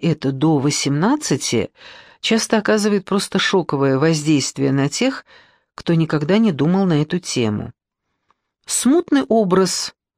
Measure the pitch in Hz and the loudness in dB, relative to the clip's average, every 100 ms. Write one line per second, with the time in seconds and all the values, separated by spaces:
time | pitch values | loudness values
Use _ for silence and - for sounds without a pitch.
0 | 165 147 135 135 156 147 143 - 139 143 | 0 -2 -2 0 2 2 2 0 0 0
1 | 202 302 - 131 - 117 - _ - - | 2 0 -2 -4 -2 -2 -2 _ -20 -20
2 | - _ - 226 - 220 208 214 208 202 | -20 _ -2 -2 0 0 2 0 2 0
3 | - 196 - 190 - 190 156 139 139 135 | 0 -4 -2 -2 0 0 0 0 0 2
4 | 160 156 147 143 - 135 135 135 139 - | 2 0 2 0 0 -2 0 0 -2 -2
5 | 254 269 - - _ _ _ - - 165 | -2 -4 -12 -20 _ _ _ -8 -2 0
6 | 160 151 151 208 220 135 151 190 190 147 | 0 -2 0 2 2 2 0 2 2 0
7 | 151 180 - 131 110 104 117 - _ _ | 0 -4 -4 -2 -2 -2 -8 -14 _ _
8 | _ _ _ _ _ _ - - 240 330 | _ _ _ _ _ _ -10 -2 2 2
9 | - 277 262 226 190 185 180 - - - | 2 0 2 0 2 2 2 -2 -8 -14
10 | _ | _